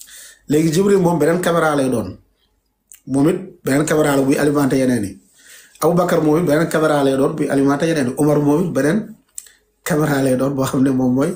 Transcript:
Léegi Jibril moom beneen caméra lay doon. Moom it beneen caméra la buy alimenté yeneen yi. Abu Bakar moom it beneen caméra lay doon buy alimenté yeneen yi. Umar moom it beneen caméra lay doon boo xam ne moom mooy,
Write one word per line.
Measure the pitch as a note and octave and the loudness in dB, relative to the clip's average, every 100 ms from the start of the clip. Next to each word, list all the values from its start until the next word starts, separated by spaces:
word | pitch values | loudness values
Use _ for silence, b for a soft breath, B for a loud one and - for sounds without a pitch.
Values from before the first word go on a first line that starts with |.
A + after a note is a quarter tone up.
| B B B B B | B B B B B
Léegi | D3 E3 | 0 2
Jibril | D3+ G3+ G3 | 2 2 2
moom | E3+ E3+ | 2 2
beneen | D3 F3 | 0 0
caméra | F3 E3+ D#3+ C#3+ | 0 0 0 0
lay | C3 | 0
doon. | A#2 F#2 - _ _ _ _ _ _ _ - - | -2 -6 -10 _ _ _ _ _ _ _ -20 -6
Moom | C3+ D3 | 0 0
it | F#3 - - | 0 -6 -12
beneen | - C#3 D3+ | -4 -2 0
caméra | D#3 D3 C#3 | 0 2 0
la | |
buy | C3+ C#3+ | 0 0
alimenté | D3 D3 C3+ C3+ | 0 0 0 0
yeneen | B2+ A#2+ | 0 -2
yi. | G2 - _ B B B B B | -4 -10 _ B B B B B
Abu | D#3 | 0
Bakar | F3 E3+ E3 | 0 0 0
moom | D#3 D3+ | 2 2
it | E3+ | 2
beneen | D3 E3 | 0 0
caméra | D#3+ D#3 D3 | 0 0 2
lay | C3+ C3+ | 0 2
doon | B2 D#3 | 0 -2
buy | C#3 | -2
alimenté | C#3 C#3 C#3 E3 | 0 0 0 -2
yeneen | D#3 B2 | -2 -2
yi. | - | -2
Umar | D3 D3 | 0 0
moom | C#3+ D3 F3+ | 2 0 0
it | |
beneen | C3 C#3 G#3 - - _ - B B B _ | -2 0 -2 -4 -14 _ -20 B B B _
caméra | - D#3 D3+ C#3+ | -4 -2 0 0
lay | C3+ B2+ | 0 0
doon | C3+ C3+ | -2 -2
boo | C3 | -2
xam | C#3 | 0
ne | C#3 | 0
moom | C3 B2+ | 2 0
mooy, | B2+ D#3 | 0 -2